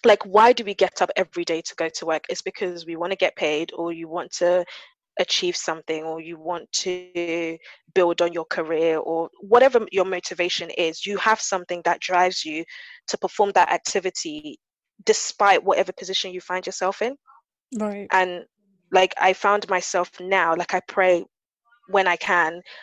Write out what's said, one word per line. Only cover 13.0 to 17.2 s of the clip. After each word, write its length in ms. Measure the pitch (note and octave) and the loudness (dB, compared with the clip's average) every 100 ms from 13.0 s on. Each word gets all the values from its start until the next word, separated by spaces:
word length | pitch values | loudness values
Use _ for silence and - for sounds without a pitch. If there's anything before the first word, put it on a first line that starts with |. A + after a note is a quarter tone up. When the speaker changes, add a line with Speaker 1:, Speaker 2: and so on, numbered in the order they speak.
| - | -8
Speaker 1:
to 100 | - | -6
perform 340 | F#3+ - G3+ F#3+ | -6 0 2 4
that 160 | E3+ | 4
activity 880 | F3 - G3+ F#3 - D#3+ D3+ D3+ - _ _ _ _ | 2 -2 -4 -4 -6 -10 -10 -14 -18 _ _ _ _
despite 600 | - G#3+ - - G3+ F#3 | 0 0 0 0 4 4
whatever 280 | F#3 F3+ F#3+ | 4 0 0
position 380 | - F#3 F#3+ F#3+ | -6 -6 -6 -6
you 100 | F3+ | -8
find 240 | - F#3 F#3 | -8 -6 -6
yourself 360 | - F#3+ - | -4 -4 -2
in. 140 | A3+ C#4+ | -4 -6